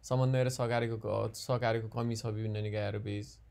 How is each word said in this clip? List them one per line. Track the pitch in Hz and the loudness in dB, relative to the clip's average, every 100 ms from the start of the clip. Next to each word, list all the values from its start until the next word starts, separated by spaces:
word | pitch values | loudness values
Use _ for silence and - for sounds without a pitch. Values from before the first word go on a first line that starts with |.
समन्वय | - 127 131 131 | 0 2 4 4
र | 127 | 2
सहकारीको | 127 120 120 117 113 107 | 2 2 2 2 -2 -2
क-, | 104 107 | 0 0
सहकारीको | - - 120 120 113 110 | -4 -2 2 2 2 0
कमी | 120 117 113 | -2 -2 -2
छ | 113 | -2
विभिन्न | 107 110 107 | -2 -2 -2
निकायहरू | 107 104 104 104 | -2 -2 -2 -2
बिच। | 104 101 101 - - | -4 -6 -8 -16 -20